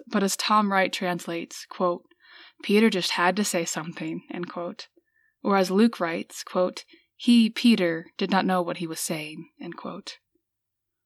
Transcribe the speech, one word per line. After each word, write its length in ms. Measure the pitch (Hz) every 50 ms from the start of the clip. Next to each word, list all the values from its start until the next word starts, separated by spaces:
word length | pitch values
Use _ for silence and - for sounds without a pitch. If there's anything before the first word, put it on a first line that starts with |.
| -
but 160 | - 220 208 196
as 120 | 190 -
Tom 360 | - - - 214 214 208 196
Wright 200 | 196 190 185 185
translates, 760 | - - 190 180 180 175 - 180 170 170 - - - - -
quote, 360 | - - - 185 175 175 - - _ _ _ _ - - - - - _ _ -
"Peter 260 | - 202 214 226 226
just 220 | 196 180 170 -
had 240 | - - 175 185 180
to 80 | 208 208
say 220 | - - 170 165
something," 580 | - - 170 156 170 160 - 160 160 170 175 - -
end 180 | - 180 175 -
quote. 380 | - 180 170 - - - - - _ _ _ _ _ _ _ _ _ _ -
Or 140 | 208 196
as 120 | 196 180 180
Luke 300 | 185 202 233 233 - -
writes, 440 | 175 165 165 190 - - - - -
quote, 420 | - - 185 185 185 - - - _ - - _ _ _
"He, 360 | - - 240 240 233 226 220
Peter, 560 | - - - 240 220 196 180 170 165 165 175 - _
did 140 | - 196 185
not 160 | 202 185 -
know 160 | 190 185 180 170
what 140 | 170 180
he 100 | 180 175
was 120 | 160 160 -
saying," 480 | - - 170 156 151 156 156 165 165 - _ 294
end 160 | - 170 -
quote. 400 | - - - 170 196 - - - - _ _ _ _ _ _ _ _ _ _ _ _ _ _ _ _ _